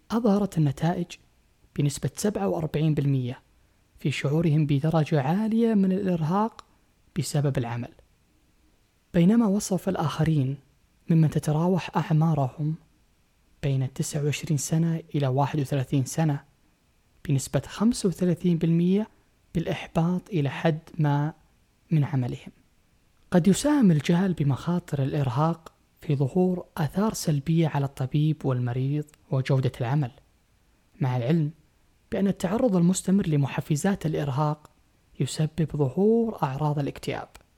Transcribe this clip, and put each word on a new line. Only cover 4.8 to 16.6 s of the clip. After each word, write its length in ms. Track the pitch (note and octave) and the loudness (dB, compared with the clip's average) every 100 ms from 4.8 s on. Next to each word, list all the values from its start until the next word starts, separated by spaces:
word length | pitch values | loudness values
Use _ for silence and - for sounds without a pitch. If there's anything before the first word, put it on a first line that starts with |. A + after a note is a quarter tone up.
| D#3+ E3 D3 D3+ | 2 0 2 0
عالية 540 | C3 F#3 A3 A3+ A3+ | 0 0 0 0 2
من 180 | G#3+ F#3+ | 2 2
الإرهاق 720 | F#3 G3 F3 D#3 G3 A3 - - _ _ _ _ - | 0 0 -2 0 0 -2 -6 -20 _ _ _ _ -8
بسبب 400 | C3 D3+ C#3+ C3+ | -4 0 0 -2
العمل، 340 | A#2+ A#2+ A#2+ - _ _ _ _ _ _ _ _ _ _ _ | -4 -6 -10 -14 _ _ _ _ _ _ _ _ _ _ _
بينما 320 | F3 F3 A#3 A3 | 2 4 4 2
وصف 420 | G3+ - F3+ - | 0 -2 -4 -2
الآخرين 680 | F#3 - - D#3+ D3+ C3 C#3 _ _ _ _ - | -2 -2 0 0 2 0 -4 _ _ _ _ 0
ممن 200 | E3 D#3 | 2 4
تتراوح 680 | D#3 D#3 D3+ F3 F#3 - D3+ | 2 0 0 0 0 -2 -4
أعمارهم 800 | D3+ D#3 E3 D3 C3 - D3+ D#3+ _ _ _ _ _ _ _ _ | 0 2 2 2 -2 -2 -6 -6 _ _ _ _ _ _ _ _
بين 300 | C#3+ C3+ C3 | -2 -2 -2
تسعة 320 | - D#3 D3+ | -4 -6 -4
وعشرين 320 | D3 C3+ - D3 | -2 -4 -2 -2
سنة 460 | - E3 E3 E3 - | 0 0 0 -2 -4
إلى 120 | D3 C3+ | -2 0
واحد 340 | B2+ C#3 D#3 | 0 0 -2
وثلاثين 440 | C3 C#3+ B2+ C#3 | -2 -4 0 -2
سنة 400 | B2+ - D#3+ C#3+ - _ | -2 -2 0 -2 -8 _